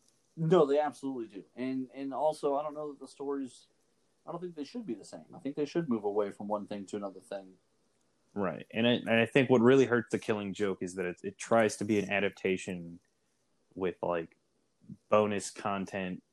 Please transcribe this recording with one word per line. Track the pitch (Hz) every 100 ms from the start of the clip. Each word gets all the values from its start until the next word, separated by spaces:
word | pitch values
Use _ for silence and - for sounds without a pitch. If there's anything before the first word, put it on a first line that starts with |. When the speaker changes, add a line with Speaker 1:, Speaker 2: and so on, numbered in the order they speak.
| _ _ _ -
Speaker 1:
No, | 160 185 143
they | 143
absolutely | 151 - 135 131 113
do. | 98 87 -
And, | 127 131 127 135
and | 139
also, | 127 151 151 147 139
I |
don't | 151
know | 147 151
that | 135
the | 131
stories, | - 143 143 131 - _ _ _ _ _ _ -
I |
don't | 170
think | 180 165
they |
should | - 247 202
be |
the | 104 -
same. | 82 78 -
I |
think | 135 147
they | 147
should | 170 160
move | 117 104
away | 101 101
from | - 101
one | 104 98
thing | 104 95
to | 104
another | 101 95
thing. | - 101 95 92 _ _ _ _ _ _ _
Speaker 2:
Right. | - 95 76 -
And | - 117
I, |
and | 120 -
I | 113 113
think | 143 127
what | 127
really | 117 135 120
hurts | 120 110
The | 107
Killing | - 107 101
Joke | 92 104 95
is | 90 92
that | 90
it, | 87
it | - -
tries | - 117 110 -
to | 104
be | 104
an | 95
adaptation | 101 98 - 95 92 - 90 85 85 _ _ _ _ _ _ _ -
with, | 92 87
like, | 87 87 82 _ _ _ _ _ - 101 -
bonus | 107 107 101 -
content | - 107 98 95 101 92 92 -